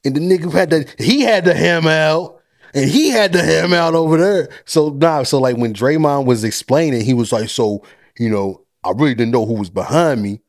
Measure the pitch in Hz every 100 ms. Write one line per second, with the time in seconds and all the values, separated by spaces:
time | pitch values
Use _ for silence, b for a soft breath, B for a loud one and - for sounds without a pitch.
0 | 139 139 170 185 170 170 175 160 131 B
1 | 120 269 269 208 175 151 170 170 160 156
2 | 156 156 - - b b b 139 135 240
3 | 311 233 202 175 160 160 175 175 165 165
4 | 160 160 185 196 143 B - 160 151 139
5 | 165 151 127 139 131 120 117 104 127 160
6 | 151 139 131 117 110 - - 143 160 120
7 | 110 123 110 117 110 - 110 104 b b
8 | b - 117 104 98 92 _ _ - 104
9 | 151 120 117 120 110 110 95 95 90 151
10 | 165 127 101 104